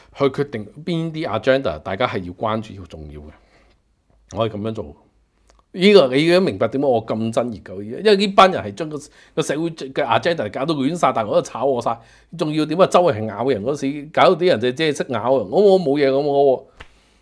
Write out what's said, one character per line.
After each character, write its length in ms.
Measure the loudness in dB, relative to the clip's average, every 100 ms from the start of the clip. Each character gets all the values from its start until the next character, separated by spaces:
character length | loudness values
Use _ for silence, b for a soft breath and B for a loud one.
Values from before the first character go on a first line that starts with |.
| b -2
去 60 | -2 -2
決 60 | -6
定 160 | -8 -12 -12
邊 280 | -6 -4 -4
啲 160 | -6 -6
agenda 500 | -2 2 2 2 -6
大 180 | -6 -2
家 120 | -2
係 160 | -4
要 100 | -8
關 260 | -6 -4 -4
注、 140 | -6
要 100 | -16 -18
重 240 | -18 -16
要 80 | -16
嘅， 120 | -20 -20 b b b b _ _ _ _ -12 -4
我 140 | -4
係 40 | -4
噉 60 |
樣 120 | -8
做。 220 | -8 -12 -16 _ _ _ _ _ _ _
呢 220 | 0 6
個 140 | 6 6
你 160 | 4
已 20 | 4
經 160 | 4
明 160 | 2 0
白 100 | -2
點 120 | 0
解 60 | 0
我 180 | 0 0
咁 260 | -4 -2
憎 200 | -2 -4
熱 60 | -6
狗， 220 | -14 -14
因 180 | -12 -2
為 140 | 2 2
呢 120 | 4
班 200 | 6 6
人 140 | 4
係 100 | -6
將 160 | -8 -8
個， 80 | -10 -14 b b -6
個 60 |
社 200 | -4 -2
會 80 | -4
嘅 240 | -8 -10
agenda 560 | -4 0 0 0 -2 -4
搞 160 | -4 -4
到 80 | -2
亂 200 | -2 0
晒， 140 | 0
大 100 | 0
家 60 | 0
都 120 | 0
炒 240 | -2 -2 -2
我 140 | 0
晒， 180 | -2 -6 b b b -8
仲 140 | -4
要 120 | -2 -2
點 160 | 2
啊？ 60 | 2
周 140 | 4
圍 100 | 2
係 120 | 0 -4
咬 180 | -4 -2
人 120 | -2
嗰 160 | -2 -4
時， 300 | -6 -8 -4
搞 120 | 4 4
到 60 | 4
啲 100 | 2
人 120 | 2
就 120 | 0
即 140 | -2 -2
係 120 | -2
識 80 | -4
咬 100 | -4
啊！ 100 | 0 0 0
我， 260 | 2 4
我 60 | 4
冇 200 | 2 2
嘢 100 | 2
噉， 100 | 2
我， 440 | 0 2 4 2 -4 b b b b b